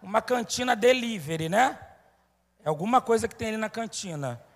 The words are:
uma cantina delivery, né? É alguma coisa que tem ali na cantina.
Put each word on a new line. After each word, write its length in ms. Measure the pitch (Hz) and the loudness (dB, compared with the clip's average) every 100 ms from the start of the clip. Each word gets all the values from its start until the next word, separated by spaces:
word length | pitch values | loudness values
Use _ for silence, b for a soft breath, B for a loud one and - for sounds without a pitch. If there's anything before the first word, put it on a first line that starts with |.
uma 200 | 190 220 | 0 -2
cantina 520 | - 247 226 - 247 | 2 -2 0 -4 0
delivery, 760 | 233 240 254 233 220 147 160 160 | 4 4 4 0 -6 -6 -4 0
né? 280 | 196 269 - - - _ _ _ _ _ _ | 4 2 0 -16 -20 _ _ _ _ _ _
É 60 | 151 | -4
alguma 320 | 151 196 247 | -2 2 2
coisa 260 | - 226 226 | 4 0 0
que 80 | - | -6
tem 140 | 226 | -6
ali 80 | 220 | -4
na 120 | 214 | -4
cantina. 720 | 226 226 - 196 156 139 120 - | -6 -8 -8 -8 -6 -6 -6 -14